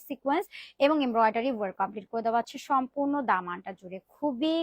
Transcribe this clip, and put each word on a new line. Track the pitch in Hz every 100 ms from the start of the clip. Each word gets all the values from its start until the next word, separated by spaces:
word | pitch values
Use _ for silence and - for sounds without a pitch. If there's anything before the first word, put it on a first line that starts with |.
| -
সিকোয়েন্স | 285 269 294 - - - - 277
এবং | 311 262
এমব্রয়ডারি | 226 220 226 254 226
ওয়ার্ক | 196 -
কমপ্লিট | 190 208 190
করে | 226 226
দেওয়া | 233
আছে | 233 269 -
সম্পূর্ণ | 269 254 - 277 285 226
দামানটা | 190 180 180 196 190
জুড়ে। | 185 185 -
খুবই, | _ 294 240 311 330